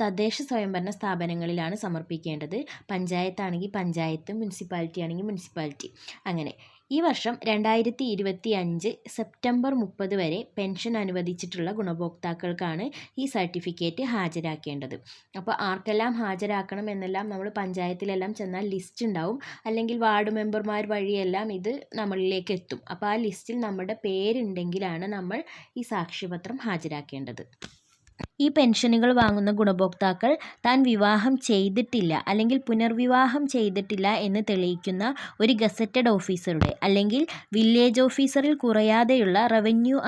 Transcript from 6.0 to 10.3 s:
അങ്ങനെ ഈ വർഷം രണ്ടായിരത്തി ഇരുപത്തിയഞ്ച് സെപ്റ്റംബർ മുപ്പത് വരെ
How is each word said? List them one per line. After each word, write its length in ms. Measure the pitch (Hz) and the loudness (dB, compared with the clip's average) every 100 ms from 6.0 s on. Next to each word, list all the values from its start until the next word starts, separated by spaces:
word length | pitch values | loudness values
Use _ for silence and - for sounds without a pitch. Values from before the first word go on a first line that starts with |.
| - - 202 | -20 -12 -6
അങ്ങനെ 280 | 170 147 - - _ - 285 | -4 -6 -10 -20 _ -4 0
ഈ 40 | 330 | 2
വർഷം 280 | - 226 240 226 | 0 -4 -4 -2
രണ്ടായിരത്തി 580 | 208 220 226 233 233 254 | 0 2 2 2 -2 -4
ഇരുപത്തിയഞ്ച് 760 | 202 196 185 226 196 175 170 208 - 233 - | -2 -2 -4 -2 0 0 -2 -4 -6 -12 -8
സെപ്റ്റംബർ 560 | 220 - 247 247 269 262 | -8 -4 0 0 2 0
മുപ്പത് 400 | 190 - 196 202 | -2 -4 -2 0
വരെ 240 | 160 | 0